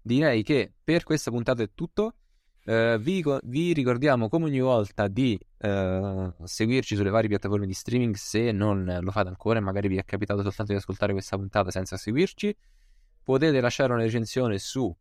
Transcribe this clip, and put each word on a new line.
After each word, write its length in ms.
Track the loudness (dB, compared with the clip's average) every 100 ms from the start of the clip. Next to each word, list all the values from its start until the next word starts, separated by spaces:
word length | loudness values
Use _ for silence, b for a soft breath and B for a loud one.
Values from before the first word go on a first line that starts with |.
direi 420 | 0 2 4 2
che 280 | 2 0 0 _
per 200 | 0 0
questa 280 | 2 -2 -2
puntata 300 | -4 -2 -2
è 80 | -2
tutto. 400 | -4 -6 -2 -2 -4 _ _ _ _
Eh, 340 | -2 2 2 2
vi 200 | 0 0
co-, 180 | 0 -2
vi 280 | -2 -2 0
ricordiamo 560 | 2 2 2 4 2 2
come 160 | 0
ogni 160 | 0 0
volta 480 | 2 2 2 -2 -2
di, 300 | 2 0 0 -6 _
eh, 760 | -2 0 0 0 -2 -4 -6 -8
seguirci 520 | -12 -2 0 0 0 0
sulle 140 | 2
varie 180 | 2 2
piattaforme 380 | 0 0 -2 -2
di 60 |
streaming 420 | -6 -2 0 0
se 380 | -2 -2 0 2
non 460 | 2 2 0 -2 -4
lo 100 | -4
fate 180 | -2 -2
ancora 300 | -2 0 0
e 40 |
magari 260 | 0 -2 0
vi 80 | 0
è 80 |
capitato 380 | -2 -4 -2 0
soltanto 300 | -2 -4 -2
di 60 | -2
ascoltare 340 | -2 -2 -2
questa 240 | -2 -4 -6
puntata 340 | -2 0 0
senza 260 | -2 -6 -6
seguirci. 580 | -4 0 0 0 -4 -4 _ _ _ -20 _ _
Potete 380 | 0 2 4 4
lasciare 320 | 2 2 0
una 100 | 2
recensione 560 | 0 0 -2 0 0 -2
su 360 | -4 -4 -4 -4